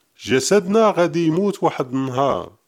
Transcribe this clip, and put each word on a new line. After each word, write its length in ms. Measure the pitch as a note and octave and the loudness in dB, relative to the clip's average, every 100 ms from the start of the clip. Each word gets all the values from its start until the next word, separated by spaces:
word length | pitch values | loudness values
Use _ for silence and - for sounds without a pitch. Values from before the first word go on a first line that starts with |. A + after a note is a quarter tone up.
| _ _ | _ _
جسدنا 680 | - C3 B2+ G3+ F#3 G#3+ G#3+ F3 | -2 0 2 0 2 2 2 2
غادي 300 | F3 D#3 E3 | 0 0 0
يموت 360 | D#3+ G3+ F#3+ | 0 -2 0
واحد 300 | E3 - C3+ | -2 -2 -4
النهار. 680 | C3 C3+ B2+ C#3 F2+ E2 - | -4 -4 -2 -2 -2 -6 -16